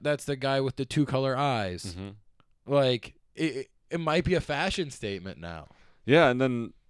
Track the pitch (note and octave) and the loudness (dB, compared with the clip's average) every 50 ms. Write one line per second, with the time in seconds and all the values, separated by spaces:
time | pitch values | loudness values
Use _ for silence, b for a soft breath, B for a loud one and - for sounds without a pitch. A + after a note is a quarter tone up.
0 | C#3 D3 D3 C3+ - D3 C#3 C3 C#3 C3+ C3+ C3+ C3+ C3 - - C3 - - D3+ | -2 -2 -2 -2 -2 -6 -4 -2 0 0 0 2 0 0 -2 -4 -4 -2 2 0
1 | C#3+ - C3+ C3 C3+ C3+ B2+ C3 C#3+ C#3 B2+ A2 G2+ F#2 F2+ E2+ - F#2+ E2+ F#2 | 2 2 2 0 0 0 0 0 0 0 0 0 -2 -2 -4 -6 -8 -10 -10 -10
2 | G2 G2+ G#2 - _ _ _ _ _ _ _ _ - B2+ C#3+ C#3+ C3+ B2+ B2 A2+ | -10 -12 -12 -16 _ _ _ _ _ _ _ _ -4 0 2 4 4 4 2 0
3 | - - - _ _ _ - - D#3+ D#3+ A#2+ C3+ - - _ _ _ - E3+ E3+ | -4 -10 -20 _ _ _ -6 -4 -4 -2 -4 -6 -10 -12 _ _ _ -8 -6 -4
4 | E3 D#3 D#3 F3+ - D3+ F3 D#3 - - D3 C#3+ F3 F#3+ - G3 E3 C#3 - - | -2 0 0 2 2 2 2 0 0 -2 -2 -2 -2 -2 -2 -4 -4 -6 -8 -8
5 | A2+ G2+ G2 F2+ F2+ F#2+ - - E2+ E2+ E2+ D#2 - - b b b b b b | -8 -6 -6 -6 -8 -10 -12 -10 -10 -10 -10 -12 -14 -16 b b b b b b
6 | b A2 C#3 E3+ D#3+ B2+ B2 B2 C3+ B2+ B2 A#2 A2+ - - _ _ | b 4 6 8 8 6 6 4 2 2 0 -2 -4 -6 -10 _ _